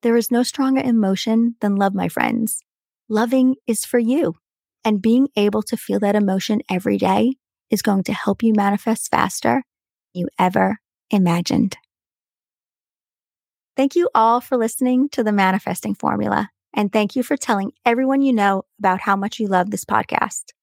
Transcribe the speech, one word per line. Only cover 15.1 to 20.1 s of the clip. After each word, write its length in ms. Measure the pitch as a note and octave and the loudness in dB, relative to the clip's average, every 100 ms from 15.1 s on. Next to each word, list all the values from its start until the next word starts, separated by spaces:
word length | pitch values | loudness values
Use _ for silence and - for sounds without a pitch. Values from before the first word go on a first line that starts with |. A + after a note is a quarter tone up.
to 120 | - | 0
The 80 | G#3+ | 0
Manifesting 640 | G#3 F#3+ F#3+ - - G#3+ | 2 2 0 -4 -8 -6
Formula, 560 | G3+ - - G#3 - G#3 _ _ | -4 -4 -2 -2 -2 -4 _ _
and 180 | - G3+ | -4 -2
thank 240 | A3 G#3 - | 0 0 -2
you 60 | |
for 140 | A#3+ D4 | -4 -4
telling 360 | - G#3 G3 _ - | -2 -2 -4 _ -2
everyone 340 | A#3 C4 C#4 | 0 0 2
you 120 | C#4 | 2
know 320 | A#3 G3+ G3 - _ | 2 2 0 -6 _
about 220 | G3+ F#3 | -2 -2
how 160 | - G3 | 0 -2
much 240 | G3 - | -2 -6
you 80 | G#3+ | 0
love 220 | F#3+ F3+ | 0 0
this 160 | G#3 - | -4 -2
podcast. 680 | A3 - | -4 -2